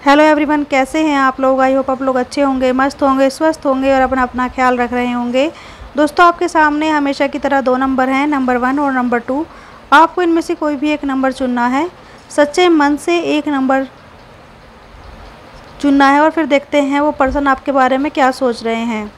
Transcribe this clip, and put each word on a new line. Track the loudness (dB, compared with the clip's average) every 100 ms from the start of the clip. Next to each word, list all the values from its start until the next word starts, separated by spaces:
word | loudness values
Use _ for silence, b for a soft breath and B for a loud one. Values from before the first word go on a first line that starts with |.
| 4
Hello | 4
एवरीवन, | 4 4 0 -2
कैसे | 0 -2 -2 -2
हैं | 0 2
आप | 0 0
लोग? | 0 2
I | 2 2
hope | 0
आप | -2
लोग | -2 -2
अच्छे | -4 -2
होंगे, | 0 0 0
मस्त | 0 -2 0
होंगे, | 0 2 0
स्वस्थ | 2 -2 0 -2
होंगे | 0 0 2
और |
अपना, | 0 0
अपना | -2 -2 -6
ख्याल | 0 0 0
रख | -2
रहे | -2 -4
होंगे। | -4 -4 -2 -2 B B B B -2
दोस्तों, | 0 4 4
आपके | 4 -2
सामने | 2 2 0 0
हमेशा | 0 -2 -2 -2
की | -2
तरह | -2 0
दो | 0 0
नंबर | 0 0 0
हैं, | 0 0
नंबर | -2 0 0
वन | 0 -2
और | -2
नंबर | -2 -2 -2
टू। | -4 -6 -6 B B B B
आपको | 4 4 2
इनमें | 0 0
से | -2 -4
कोई | -4 -2
भी | -2
एक | -2 -4
नंबर | -2 -2
चुनना | -2 -4 -2 -2
है, | -2 -4 -8 B B B
सच्चे | 0 0 2 2
मन | 4 2 0
से | -2 -2
एक | 0 -2 -2
नंबर | -4 0 0 -2 -12 -20 -20 -20 -20 -20 -20 -20 -20 -20 -20 -20 -20 -20 -20 -20 -20 -20 -4
चुनना | 0 4 4
है | 4
और | 2
फिर | 0 0
देखते | 0 0 -2
हैं | 0 0
वो | -2
पर्सन | 0 -2 0 0
आपके | -2 -2
बारे | 0 0 0
में | -2
क्या | 0 0
सोच | 0 -4 -2
रहे | -4 -4
हैं। | -4 -6 -8